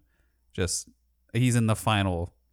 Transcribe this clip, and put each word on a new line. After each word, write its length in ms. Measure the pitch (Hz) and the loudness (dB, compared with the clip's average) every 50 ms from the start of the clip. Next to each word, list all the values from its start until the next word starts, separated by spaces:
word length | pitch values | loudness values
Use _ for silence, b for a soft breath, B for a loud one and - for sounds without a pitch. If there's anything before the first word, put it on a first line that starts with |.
| _ _ _ _ _ _ _ _ _ _ | _ _ _ _ _ _ _ _ _ _
just, 380 | - - 92 90 - - - - - _ _ _ _ _ _ _ | -8 -4 -4 -4 -4 -6 -8 -12 -18 _ _ _ _ _ _ _
he's 240 | - 117 123 127 117 | -2 0 0 2 2
in 120 | 120 113 110 | 2 2 2
the 80 | 110 - | 0 0
final 560 | - 120 110 101 98 98 90 85 85 - - _ _ _ | 0 0 0 2 2 0 -2 -2 -4 -8 -10 _ _ _